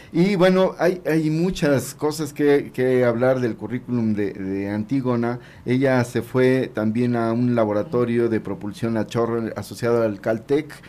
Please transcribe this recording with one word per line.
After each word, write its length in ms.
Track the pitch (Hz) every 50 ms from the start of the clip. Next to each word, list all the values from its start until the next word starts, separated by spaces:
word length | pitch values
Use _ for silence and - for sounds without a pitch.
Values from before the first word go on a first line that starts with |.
| - -
y 220 | - 160 180 202 208
bueno, 400 | 170 185 190 185 190 190 170 - -
hay, 200 | 156 185 185 180 -
hay 240 | 147 156 160 156 156
muchas 640 | 156 160 170 190 185 - 170 147 139 123 135 - -
cosas 380 | - 151 151 151 160 156 135
que, 400 | - - 147 143 143 143 110 110 -
que 300 | 127 127 131 127 127 123
hablar 340 | 120 113 113 127 131 135 127
del 160 | 123 113 113
currículum 600 | - 107 104 120 127 127 123 123 120 113 110 107
de, 180 | 101 104 90
de 380 | - 101 95 95 98 98 101 101
Antígona. 680 | 104 107 107 - 135 135 123 127 120 120 117 120 123 123 - - - - -
Ella 380 | 117 123 131 135 131 131 127
se 200 | 120 123 - 117
fue 460 | 113 - - 127 127 127 131 131 117 - -
también 400 | - 110 110 110 120 123 123 120
a 180 | 117 113 113
un 220 | 113 120 123 123 120
laboratorio 760 | 117 110 104 104 104 104 - - 123 123 117 117 120 117 113
de 120 | 110 101
propulsión 560 | - 95 98 87 101 104 92 - 117 113 113
a 100 | 110 101
chorro 380 | - - 117 117 113 117 117 113 104 -
asociado 480 | 104 98 - 98 - 123 117 117 117
al 180 | 113 107 101 95
Caltech. 520 | - 113 117 110 - - 139 156 151 147 - - -